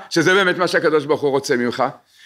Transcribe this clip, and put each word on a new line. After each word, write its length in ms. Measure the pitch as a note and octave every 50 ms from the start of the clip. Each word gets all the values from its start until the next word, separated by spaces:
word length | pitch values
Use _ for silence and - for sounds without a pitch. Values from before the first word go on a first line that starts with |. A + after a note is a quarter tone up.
| - -
שזה 240 | - E3+ D3+ E3+ F#3
באמת 240 | G3+ G3 F3+ E3+ E3
מה 100 | F3+ E3
שהקדוש 380 | - F3 D#3 D#3+ D3+ D#3 C3+
ברוך 140 | C#3+ D3+ B2+
הוא 100 | D3 C#3+
רוצה 260 | C3 C#3 C3 - C#3
ממך?" 280 | A#2+ A#2+ B2 A2+ - B2+ C3 C3+ - _ _ _ _ -